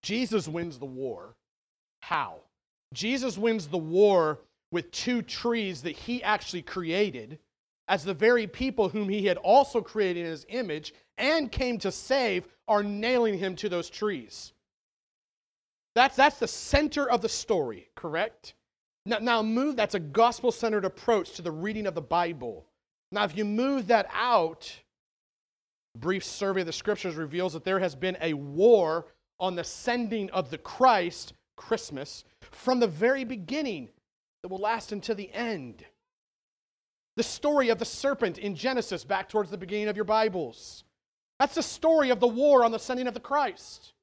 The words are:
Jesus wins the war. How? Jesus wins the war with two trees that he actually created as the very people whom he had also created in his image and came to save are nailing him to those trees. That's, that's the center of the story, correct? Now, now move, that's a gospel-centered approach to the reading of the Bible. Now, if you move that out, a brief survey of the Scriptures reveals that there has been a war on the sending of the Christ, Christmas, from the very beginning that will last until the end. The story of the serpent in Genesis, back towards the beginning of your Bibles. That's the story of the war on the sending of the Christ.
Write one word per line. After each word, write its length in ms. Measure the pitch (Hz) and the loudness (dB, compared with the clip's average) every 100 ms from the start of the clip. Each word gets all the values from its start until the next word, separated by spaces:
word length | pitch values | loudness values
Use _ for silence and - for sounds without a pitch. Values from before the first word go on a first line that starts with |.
Jesus 460 | - 214 240 214 156 | -4 -4 0 -2 -2
wins 300 | 160 170 131 | -6 -8 -10
the 80 | 135 | -12
war. 500 | 127 135 98 196 _ _ _ _ _ _ _ | -8 -8 -8 -14 _ _ _ _ _ _ _
How? 400 | - 160 113 80 _ _ _ _ _ | -4 -4 -4 -8 _ _ _ _ _
Jesus 420 | 127 208 269 254 190 | -6 -2 -2 -2 0
wins 320 | 226 220 147 | 0 0 -2
the 100 | 175 | -4
war 640 | 156 175 208 190 156 147 _ _ _ | 0 6 6 6 4 0 _ _ _
with 180 | 175 - | -6 -6
two 320 | - - 240 | -6 -2 -2
trees 600 | - - 240 233 196 160 | -2 -4 0 0 -2 -6
that 140 | 156 151 | -8 -8
he 260 | - 247 | -6 -4
actually 400 | 190 208 - 180 | 0 -2 -2 -10
created 760 | - 190 165 180 208 131 110 156 _ _ _ _ - | -8 -8 -2 0 0 -2 -14 -18 _ _ _ _ -2
as 160 | 185 | -2
the 100 | 160 | -2
very 320 | 170 220 240 214 | 2 4 4 0
people 420 | - 262 254 196 | -4 -4 0 0
whom 200 | 214 202 | 0 -2
he 180 | 208 196 | 0 0
had 100 | 180 | 0
also 440 | 175 240 277 240 | 6 6 6 0
created 420 | - 214 190 170 | -2 0 0 0
in 60 | 170 | -6
his 160 | 156 - | -8 -8
image 460 | 233 214 156 156 - _ - | -6 -4 -6 -8 -20 _ -4
and 340 | 254 330 262 | 0 2 0
came 260 | - 254 226 | -2 -2 -2
to 140 | 190 | -4
save 540 | - - 269 240 185 - _ - | -6 -2 0 2 -2 -6 _ 0
are 160 | 208 | 0
nailing 560 | 208 202 220 254 226 196 | 0 -2 0 2 2 0
him 160 | 190 185 | -4 -4
to 120 | 214 | -4
those 220 | 175 156 | -4 -6
trees. 600 | - 214 160 110 - - _ _ _ _ _ _ _ _ _ _ _ _ _ _ | -4 -4 -4 -10 -18 -18 _ _ _ _ _ _ _ _ _ _ _ _ _ _
That's, 220 | - 269 - | 4 4 6
that's 220 | 277 - | 4 4
the 100 | 233 | -4
center 600 | - - 277 302 294 269 | -4 2 2 2 0 0
of 100 | 233 | 2
the 60 | 214 | 0
story, 600 | - - 196 131 98 - | -6 0 0 0 -6 -14
correct? 600 | - 170 160 220 _ - _ _ _ _ _ | -12 -4 -2 -2 _ -20 _ _ _ _ _
Now, 140 | - 220 | -4 -2
now 240 | 233 233 | 2 2
move, 340 | 214 226 285 254 | 2 2 0 0
that's 180 | 208 | 0
a 60 | 196 | -2
gospel-centered 840 | 156 143 233 233 247 226 226 214 | -2 4 4 4 -2 0 0 0
approach 480 | 190 - - 226 220 | -2 -4 2 2 2
to 100 | - | -8
the 80 | 170 | -8
reading 360 | 156 196 214 202 | -6 -6 -4 -4
of 80 | |
the 60 | 165 | -6
Bible. 680 | 139 170 175 160 123 90 - _ _ _ _ | -2 0 0 -4 -10 -10 -18 _ _ _ _
Now, 140 | 202 | -2
if 120 | 202 165 | -2 0
you 80 | |
move 440 | 208 214 262 277 196 | -2 0 0 0 4
that 180 | 233 196 | 4 4
out, 580 | - 247 233 165 165 - - _ _ _ _ _ _ _ _ _ _ _ 113 | -2 2 4 2 -4 -16 -18 _ _ _ _ _ _ _ _ _ _ _ -8
a 20 | |
brief 260 | 147 190 | -2 -2
survey 360 | - - 196 190 | -4 -4 -2 0
of 60 | 170 | -2
the 60 | |
Scriptures 440 | - - 208 185 156 | -4 -4 -2 -4 -6
reveals 360 | 156 165 185 | -4 -2 -2
that 100 | 156 | -2
there 140 | 185 190 | -2 0
has 160 | 185 | 0
been 220 | 135 185 185 | -2 -4 -2
a 120 | 160 | -2
war 720 | 151 143 147 214 220 165 165 - _ _ _ | -2 -4 4 8 8 6 0 -4 _ _ _
on 140 | 185 | -2
the 100 | 175 | -2
sending 640 | - - - 240 226 220 196 | -6 -4 -2 -2 -2 -4 -2
of 200 | 185 135 | -4 -4
the 80 | 151 | -8
Christ, 760 | - - 254 214 175 - - - _ - | -12 4 6 6 2 -6 -16 -20 _ -20
Christmas, 680 | - 113 - 139 123 - - _ - | -4 -4 -4 -10 -12 -14 -20 _ -20
from 300 | - - 254 | -6 0 2
the 60 | 233 | 2
very 380 | 151 226 269 | 2 2 2
beginning 640 | 247 247 165 285 285 175 123 _ _ _ _ _ | -2 -10 -6 -4 -4 -6 -10 _ _ _ _ _
that 60 | 180 | -12
will 100 | 185 | -6
last 340 | 208 226 - | -4 -4 -6
until 220 | 208 - | -10 -6
the 180 | 208 196 | -6 -6
end. 520 | - 233 196 127 107 - _ _ _ _ _ _ _ _ _ _ _ _ - | -8 -6 -6 -8 -16 -20 _ _ _ _ _ _ _ _ _ _ _ _ -4
The 60 | |
story 480 | 226 - 294 294 247 | -4 -2 2 4 4
of 80 | 226 | 0
the 60 | |
serpent 540 | 226 - 277 277 190 160 | -2 -2 -2 0 -2 -2
in 160 | 208 | -8
Genesis, 500 | 165 247 254 - 175 | -4 -2 -2 -4 -6
back 240 | 135 196 190 | -2 -4 -2
towards 220 | 214 190 | -2 -2
the 80 | 185 | -8
beginning 300 | 175 208 214 | -6 -4 -4
of 80 | 202 | -4
your 80 | |
Bibles. 800 | 202 220 220 185 135 - - - _ _ _ _ _ _ | 0 2 2 0 -6 -10 -20 -20 _ _ _ _ _ _
That's 140 | 285 | 0
the 80 | 330 | 0
story 480 | 320 - 320 320 269 | -6 0 4 4 4
of 100 | 233 | 4
the 80 | 247 | 2
war 360 | 226 294 269 | 4 6 8
on 80 | 233 | 6
the 60 | 226 | 2
sending 280 | - 254 254 | -4 -4 -4
of 80 | |
the 60 | 233 | -6
Christ. 720 | - 285 262 - - - - _ | -2 0 0 -4 -18 -20 -20 _